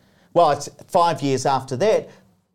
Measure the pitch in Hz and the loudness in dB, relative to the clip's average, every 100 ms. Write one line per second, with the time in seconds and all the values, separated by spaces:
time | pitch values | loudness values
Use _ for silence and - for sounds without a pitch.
0 | _ _ _ 175 165 113 - - - 185 | _ _ _ 2 2 2 -6 -18 -4 0
1 | 170 156 139 131 143 131 127 127 208 180 | 0 0 -2 -2 -2 -4 -4 -4 0 0
2 | - - _ _ _ | -4 -20 _ _ _